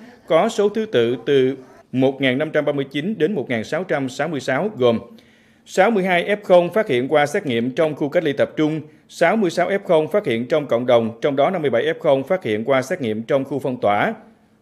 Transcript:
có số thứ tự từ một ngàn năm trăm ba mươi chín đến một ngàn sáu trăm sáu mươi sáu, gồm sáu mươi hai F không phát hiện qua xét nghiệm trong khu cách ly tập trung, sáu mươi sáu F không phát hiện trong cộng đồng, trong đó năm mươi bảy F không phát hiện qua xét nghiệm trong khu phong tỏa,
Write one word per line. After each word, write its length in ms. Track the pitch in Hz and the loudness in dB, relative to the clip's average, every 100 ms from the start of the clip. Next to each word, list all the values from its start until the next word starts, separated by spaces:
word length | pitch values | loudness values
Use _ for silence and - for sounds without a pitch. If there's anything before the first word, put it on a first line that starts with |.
| - - - | -14 -20 0
có 220 | 165 214 | 2 2
số 200 | 226 202 | 0 0
thứ 160 | 208 220 | -2 0
tự 320 | 123 117 127 - | 2 2 0 0
từ 300 | 143 131 131 - - _ | 2 2 -2 -12 -20 _
một 300 | 127 131 135 | 0 0 2
ngàn 160 | 135 127 | 0 0
năm 120 | 156 | -2
trăm 140 | 151 147 | -2 -2
ba 60 | |
mươi 140 | 143 139 | -2 -4
chín 240 | 147 170 220 | -6 -6 -2
đến 160 | 156 | -2
một 160 | 202 117 | -2 -4
ngàn 140 | 117 | -4
sáu 200 | 104 156 | -4 -6
trăm 260 | 185 143 135 | -4 -4 -4
sáu 180 | 127 151 | -4 -6
mươi 120 | 147 | -4
sáu, 300 | 131 131 202 127 | -4 -2 -2 0
gồm 220 | 123 113 - - - _ _ _ - | 2 2 -4 -18 -20 _ _ _ -4
sáu 260 | - 196 | 2 2
mươi 120 | 220 | 2
hai 220 | 185 175 190 | 0 0 0
F 120 | 202 | -2
không 300 | 202 180 175 | 4 4 6
phát 140 | 196 214 | 0 0
hiện 200 | 123 135 | 0 2
qua 180 | 151 147 | 2 2
xét 200 | 202 160 | 0 -2
nghiệm 260 | 117 120 | -2 -2
trong 240 | 127 156 143 | 0 -2 0
khu 140 | 147 | -2
cách 140 | 170 | 0
ly 100 | 160 | 0
tập 180 | 135 117 - | 0 -2 0
trung, 240 | 156 156 - - _ | -2 -2 -8 -18 _
sáu 260 | - 170 220 | 0 2 2
mươi 140 | 185 | 0
sáu 200 | 170 180 | 0 -2
F 100 | 196 | -2
không 280 | 196 160 156 | 2 0 2
phát 180 | 208 202 | -2 0
hiện 220 | 113 127 | -2 0
trong 200 | 156 143 | -2 0
cộng 180 | 117 127 | 0 4
đồng, 320 | 120 113 107 | 4 2 -2
trong 140 | 151 139 | -2 2
đó 140 | 143 | 0
năm 120 | 190 | 0
mươi 100 | 147 | 0
bảy 120 | 120 156 | 0 0
F 140 | 165 | 0
không 240 | 160 135 | 0 0
phát 200 | 135 185 | 0 -4
hiện 220 | 123 107 113 | -2 -2 0
qua 160 | 135 | 0
xét 200 | 127 180 | 0 -4
nghiệm 220 | 123 107 | -4 -4
trong 220 | 113 143 135 | -2 -2 -2
khu 140 | 143 | -4
phong 220 | 139 123 | -4 -2
tỏa, 320 | 107 101 160 226 - _ _ _ | 0 2 0 -4 -12 _ _ _